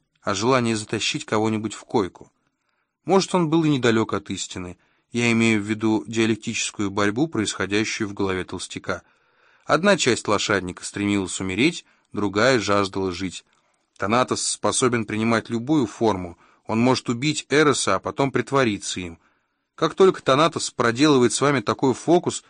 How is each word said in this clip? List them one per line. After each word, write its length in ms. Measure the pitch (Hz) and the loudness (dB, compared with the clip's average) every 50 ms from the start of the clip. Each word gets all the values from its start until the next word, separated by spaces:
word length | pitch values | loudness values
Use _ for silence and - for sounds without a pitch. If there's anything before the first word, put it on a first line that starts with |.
| _ _ _ _ | _ _ _ _
а 140 | _ 101 104 | _ -4 -4
желание 420 | 92 107 127 135 127 120 113 113 | 0 2 2 2 2 2 0 -2
затащить 480 | 104 107 - 123 107 - - - 147 - | -4 -4 -6 -6 -4 -4 -4 -4 -6 -6
кого-нибудь 500 | - 113 107 110 110 110 107 110 107 - | -2 -2 0 0 0 0 -2 -4 -6 -10
в 100 | - - | -12 -10
койку. 460 | - - 117 95 85 - - - - _ _ _ _ _ _ _ _ _ _ _ _ _ _ _ | -2 -2 0 0 -2 -6 -14 -20 -20 _ _ _ _ _ _ _ _ _ _ _ _ _ _ _
Может, 300 | 147 185 190 180 - - | 2 2 2 2 2 0
он 140 | 180 170 147 | 0 2 2
был 160 | 160 170 156 | 2 2 4
и 40 | 151 | 2
недалек 440 | 147 127 120 120 113 110 110 - | 2 2 2 4 4 4 2 0
от 180 | 107 98 - - | -2 -6 -6 -6
истины. 460 | 98 90 - - - 95 90 90 90 - _ _ _ _ _ _ | -8 -8 -8 -10 -10 -12 -12 -12 -14 -18 _ _ _ _ _ _
Я 180 | - 117 120 117 | -4 -2 0 2
имею 300 | 117 113 113 113 110 107 | 2 4 4 4 2 2
в 20 | 101 | 0
виду 400 | 107 110 110 113 110 110 101 - | -2 -4 -2 0 0 0 0 -2
диалектическую 840 | - 113 113 113 113 113 110 - 123 107 - - - - - 104 98 | -2 -2 0 0 0 0 -2 -4 -6 -6 -4 -6 -6 -4 -4 -6 -4
борьбу, 380 | 98 104 101 104 104 120 160 160 | -2 0 0 0 0 0 -2 -2
происходящую 800 | - 113 101 - - - 98 95 101 107 110 - - - 110 101 | -2 -4 -4 -4 -4 -6 -4 -2 0 -2 -2 -2 -4 -6 -6 -6
в 60 | 98 | -4
голове 300 | 98 98 95 92 92 85 | -4 -4 -2 -2 -4 -6
Толстяка. 580 | - 95 90 - - - - - - 92 - - _ _ _ _ _ _ _ _ _ _ _ _ | -8 -10 -12 -12 -12 -12 -12 -8 -8 -8 -8 -10 _ _ _ _ _ _ _ _ _ _ _ _
Одна 320 | - 135 156 180 202 190 | 0 0 2 4 2 2
часть 300 | - - 131 110 - - | 4 2 2 0 0 0
лошадника 580 | - 104 95 - - 104 95 90 90 87 - - | 0 0 0 2 0 0 0 0 -4 -10 -12 -14
стремилась 560 | - - 98 101 101 101 101 92 87 - - | -10 -6 -4 -2 0 0 0 -2 -4 -6 -6
умереть, 440 | 95 92 92 101 131 175 175 - - _ _ _ _ _ | -6 -4 -2 0 0 0 -2 -4 -12 _ _ _ _ _
другая 460 | - 101 101 101 95 101 117 131 135 113 | -6 -4 -4 -2 0 2 4 4 4 2
жаждала 540 | 95 98 101 101 101 95 98 98 95 92 | 2 2 2 2 2 0 -2 -4 -4 -4
жить. 320 | 87 87 95 90 - - - _ _ _ _ _ _ _ _ _ _ - | -4 -6 -8 -8 -8 -12 -18 _ _ _ _ _ _ _ _ _ _ -8
Танатос 440 | 98 101 113 123 127 - 117 - | -2 0 2 2 2 0 -2 -4
способен 640 | - - - - - 107 - - 131 123 123 117 110 | -4 -6 -6 -2 -2 -2 0 2 0 2 0 0 -2
принимать 460 | - 107 107 113 117 117 110 - - | -4 -4 -2 0 0 0 0 -2 -2
любую 360 | 117 113 117 139 160 151 120 | -6 -6 -2 0 0 0 0
форму. 520 | - - - 117 107 98 92 90 87 85 - _ _ _ _ _ | -2 -2 0 0 0 2 0 -4 -10 -12 -18 _ _ _ _ _
Он 120 | - 107 113 | -2 0 2
может 300 | 120 127 127 - - - | 4 4 2 2 0 -4
убить 380 | 123 117 135 156 139 - - - | -4 -2 -2 -2 -4 -4 -4 0
Эроса, 460 | 135 147 156 147 120 - - 107 95 | 2 4 4 4 2 2 0 0 -2
а 20 | 92 | -2
потом 300 | - 101 - - 139 135 | -2 -4 -2 -2 -2 0
притвориться 680 | - 127 117 - 135 139 127 113 101 95 - - - 95 | 0 -2 -2 0 0 0 2 2 0 -4 -6 -8 -8 -8
им. 180 | 90 85 85 - _ _ _ _ _ _ _ _ _ _ _ | -10 -10 -12 -16 _ _ _ _ _ _ _ _ _ _ _
Как 200 | - 160 156 160 | -4 -4 -4 4
только 280 | - 190 185 - - | 6 6 6 6 2
Танатос 480 | - - 131 139 160 170 - 120 - - | 0 2 4 4 4 2 0 -2 -6 -6
проделывает 640 | - - 117 117 117 123 147 156 143 127 120 113 | -2 0 0 0 2 4 4 4 6 6 4 4
с 80 | - - | 2 2
вами 200 | 131 143 143 127 | 2 2 2 0
такой 340 | 104 - 110 - 143 135 113 | 0 -2 -2 2 2 0 0
фокус, 500 | - - 147 170 175 175 123 - - - | 0 2 4 4 4 4 0 -4 -6 -10